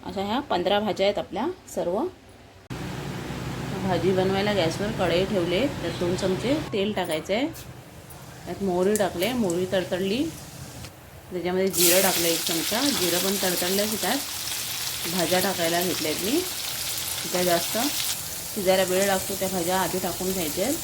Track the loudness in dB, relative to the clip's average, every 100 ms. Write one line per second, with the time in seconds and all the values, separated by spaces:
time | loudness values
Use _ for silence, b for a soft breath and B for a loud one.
0 | -6 -4 0 -2 0 0 4 2 2 2
1 | 2 2 -2 -2 -2 -4 -6 -2 0 0
2 | -2 -6 -20 -20 -20 -20 -12 -8 -6 -6
3 | -6 -8 -6 -6 -6 -6 -4 -2 2 4
4 | 4 4 4 2 2 4 2 2 -2 2
5 | 2 4 2 2 2 2 2 0 -4 -2
6 | 0 0 0 0 2 0 0 -2 0 0
7 | -2 -2 0 0 0 -4 -14 -16 -18 -18
8 | -18 -16 -16 -16 -12 -4 0 4 4 4
9 | 0 0 -2 0 0 0 -2 -2 -2 -4
10 | -2 -2 -4 -6 -14 -14 -14 -14 -16 -16
11 | -20 -20 -12 -6 -2 2 2 4 6 6
12 | 6 4 2 2 0 0 0 2 2 2
13 | 2 2 2 0 0 0 0 2 0 0
14 | 0 -2 -2 -8 -6 -6 -6 -6 -6 -4
15 | -4 0 2 2 2 0 0 2 0 0
16 | -2 -2 0 0 0 -6 -6 -4 -4 -4
17 | -4 -6 -2 0 4 2 2 0 0 -2
18 | -4 -4 -6 -8 -6 -2 4 4 4 2
19 | 2 2 0 -4 -2 0 0 2 2 0
20 | -2 -2 -2 0 -2 0 0 -2